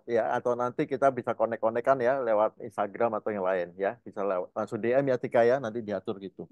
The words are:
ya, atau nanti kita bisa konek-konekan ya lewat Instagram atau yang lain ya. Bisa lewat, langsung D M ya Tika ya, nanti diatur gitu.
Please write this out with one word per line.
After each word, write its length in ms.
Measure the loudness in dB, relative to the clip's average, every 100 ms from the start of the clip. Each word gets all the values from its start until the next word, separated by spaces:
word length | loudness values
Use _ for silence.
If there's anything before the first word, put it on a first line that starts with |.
| 0
ya, 240 | 0 2
atau 240 | 0 0
nanti 320 | 0 -2 -2 -4
kita 240 | 2 2
bisa 240 | 2 -2
konek-konekan 640 | 0 0 0 -2 0 2 4
ya 200 | 4 2
lewat 360 | 2 2 2 -2
Instagram 560 | -10 -4 -4 0 0 0
atau 160 | -4
yang 120 | -2 0
lain 280 | 0 -2 -2
ya. 200 | -2 -2 -10
Bisa 160 | -6
lewat, 320 | -2 -2 -4
langsung 240 | -6 -6 -2
D 160 | 0
M 160 | 2 2
ya 80 | 0
Tika 240 | 0 4
ya, 160 | 6 4
nanti 240 | 0 -6
diatur 400 | -4 -4 -4 -6
gitu. 240 | -8 -12 -12